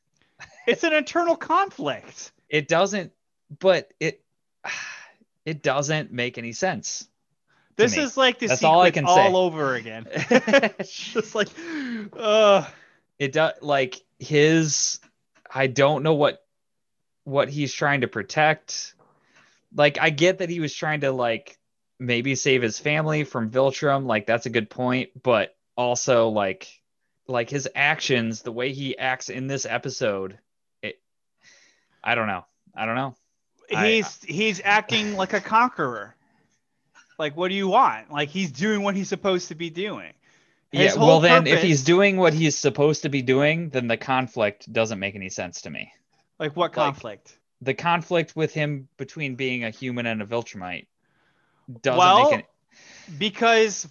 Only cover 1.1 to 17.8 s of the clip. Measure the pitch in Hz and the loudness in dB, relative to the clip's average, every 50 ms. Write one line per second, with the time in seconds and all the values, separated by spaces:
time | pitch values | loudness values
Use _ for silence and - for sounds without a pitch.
1.1 | - 339 339 339 320 330 - - 320 370 403 392 - - 151 143 120 101 - - | -2 -2 0 0 0 -2 -2 0 0 0 0 -2 -4 -8 -6 -6 -6 -8 -10 -18
2.1 | - - - - _ _ _ - 147 156 147 - 165 165 196 190 208 202 170 160 | -20 -20 -20 -20 _ _ _ -4 -2 -2 0 0 0 0 0 0 -2 -6 -8 -10
3.1 | _ _ _ _ _ _ _ - 147 - - 190 180 151 - - _ - 156 156 | _ _ _ _ _ _ _ -20 -8 0 2 2 2 2 0 -6 _ -6 -6 -6
4.1 | - - _ _ _ _ _ _ _ _ - - - - - - - - - - | -6 -8 _ _ _ _ _ _ _ _ -14 -12 -12 -12 -12 -14 -16 -18 -20 -20
5.1 | _ _ _ _ _ _ - 156 160 147 - 143 131 143 143 147 156 156 143 - | _ _ _ _ _ _ -10 -10 -8 -4 -2 0 0 0 0 0 -2 -4 -4 -6
6.1 | 117 123 120 123 - 120 117 117 113 - 185 185 156 104 - - - - - _ | -6 -4 -4 -4 -6 -8 -12 -12 -8 -4 -4 -4 -4 -4 -8 -10 -10 -10 -14 _
7.1 | _ _ _ _ _ _ _ _ _ _ _ _ _ - 220 240 - 311 294 240 | _ _ _ _ _ _ _ _ _ _ _ _ _ 2 2 2 2 0 -2 -2
8.1 | - 214 254 247 247 - 247 202 - - 175 156 160 175 180 175 - 170 143 180 | 0 2 2 2 2 0 -2 -2 0 2 4 4 6 6 6 4 4 2 2 4
9.1 | 180 190 196 196 180 185 185 175 160 156 147 135 127 117 110 113 110 113 120 - | 6 6 6 6 4 2 0 0 -2 -2 -4 -4 -4 -4 -8 -10 -14 -14 -12 -10
10.1 | - 156 139 - 240 254 - 226 247 277 233 196 - - 185 - - - - - | -8 -6 0 2 2 2 4 4 2 4 2 2 -2 -6 -12 -12 -12 -14 -12 -8
11.1 | - 226 214 - - 220 202 - - 311 339 339 320 294 269 247 233 220 208 208 | -6 -6 -6 -4 -4 -4 -4 -4 -6 -12 -12 -10 -10 -8 -8 -8 -10 -10 -12 -12
12.1 | - - 226 214 214 220 214 202 196 190 147 - - - - _ _ _ _ _ | -12 -6 -2 2 4 6 6 6 6 6 2 -2 -12 -20 -20 _ _ _ _ _
13.1 | _ - 143 139 127 156 160 156 - - - 147 143 139 131 127 - - _ _ | _ -4 -4 -2 2 2 2 0 0 -4 -2 0 2 2 0 0 -4 -10 _ _
14.1 | _ - - - 151 143 151 156 160 165 160 151 139 - - - - - _ _ | _ -16 -6 0 4 4 6 6 6 4 2 2 0 -2 -2 -4 -4 -8 _ _
15.1 | _ _ _ _ _ _ - - - 127 135 131 120 139 135 143 156 165 156 156 | _ _ _ _ _ _ -20 -8 -4 -2 -2 0 2 4 4 4 4 2 2 2
16.1 | 160 143 147 135 - - _ _ _ _ _ _ _ _ _ _ _ _ _ _ | 2 2 2 0 0 -4 _ _ _ _ _ _ _ _ _ _ _ _ _ _
17.1 | _ _ - 147 135 139 123 151 143 147 143 127 - - | _ _ -10 -4 -2 -2 0 0 -2 -4 -4 -4 -4 -2